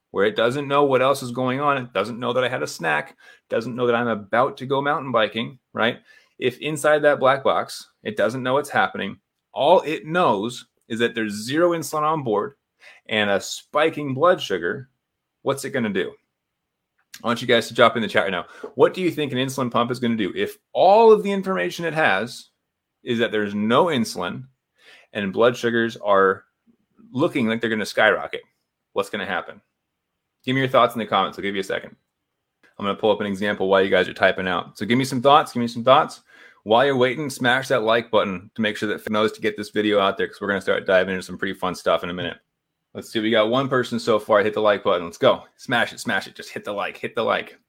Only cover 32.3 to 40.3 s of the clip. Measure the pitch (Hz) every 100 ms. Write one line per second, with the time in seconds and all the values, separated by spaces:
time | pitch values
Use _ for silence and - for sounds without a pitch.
32.3 | _ _ _ _ - 101 98 110 98 101
33.3 | 95 104 101 95 95 98 95 90 - 95
34.3 | 92 92 87 - - 104 123 131 131 139
35.3 | 147 147 123 117 117 120 143 165 - _
36.3 | - - _ 101 113 143 131 127 147 143
37.3 | - 127 127 131 127 110 117 117 104 98
38.3 | 90 104 - 107 104 107 82 - 107 110
39.3 | - 107 104 104 107 104 101 98 98 90